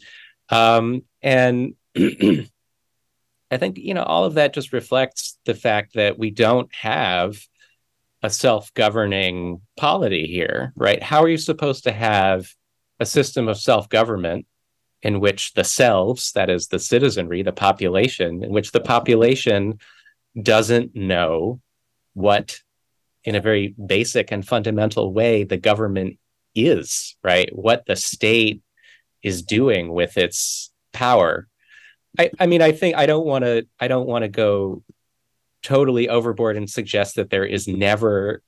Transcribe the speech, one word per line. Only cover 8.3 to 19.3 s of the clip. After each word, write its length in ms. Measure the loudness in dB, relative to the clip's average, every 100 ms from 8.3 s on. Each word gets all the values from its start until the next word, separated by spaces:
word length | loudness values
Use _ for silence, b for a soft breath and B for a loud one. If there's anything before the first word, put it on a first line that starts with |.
self-governing 1300 | 0 2 0 -2 0 0 2 -2 0 -2 -4 -8 -10 _ -4
polity 480 | -2 0 0 -2 -4
here, 480 | -4 -4 -4 -6 -2
right? 260 | 0 0
How 180 | 0 2
are 80 | 4
you 80 | 2
supposed 460 | -4 -4 -4 -2
to 80 | -4
have 600 | -2 0 2 2 0 -4 _ _ _ _ -8
a 60 | -2
system 420 | 0 0 0 -2
of 120 | -2
self-government 880 | 2 2 2 0 2 -2 -4 -6 -10 _ _ _ _ _
in 160 | -4 0
which 340 | 0 0 -4
the 100 | -2
selves, 680 | 0 2 4 4 2 -2 -4
that 180 | -2 0
is 180 | -2 -2
the 120 | -6
citizenry, 640 | 0 2 2 0 -4 -4
the 100 | -4
population, 920 | 0 0 0 0 0 0 0 -4 -4
in 60 | -4
which 220 | -4 0
the 80 | -2
population 1000 | 2 0 2 4 4